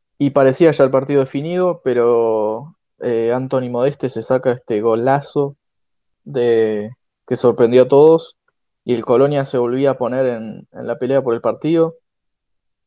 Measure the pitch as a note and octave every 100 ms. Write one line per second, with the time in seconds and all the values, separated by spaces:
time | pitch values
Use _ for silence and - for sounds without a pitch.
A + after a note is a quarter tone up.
0 | _ _ C#3 C#3 C3+ C3 E3 C#3+ C3+ C3+
1 | C3+ C#3+ C3 C#3 D#3 F3+ F3+ E3 C3 A#2+
2 | A#2+ A#2 A2+ A2 G#2+ A2 D3 _ _ _
3 | B2 A2+ A2+ B2+ C3 C3 B2 A#2+ C3+ C#3+
4 | B2+ A2+ A2+ B2+ B2+ A#2+ - G#2+ A#2 A2+
5 | B2+ C#3 C#3 D3 C#3 C#3 _ _ _ _
6 | _ _ - C3+ A#2+ A2+ A2 G#2+ G#2+ B2+
7 | _ _ - B2 B2 A2 A#2 B2+ B2+ C#3+
8 | D#3 E3 - _ _ _ _ _ - A#2
9 | A2+ B2 C#3+ C#3+ C3+ C3 A#2+ C3 C#3 C3
10 | A#2+ B2+ C3 A#2 A2 F#2 - - A#2 A#2
11 | B2+ C3+ C3 A#2 A#2 - D3+ E3 E3 E3
12 | _ _ _ _ _ _ _ _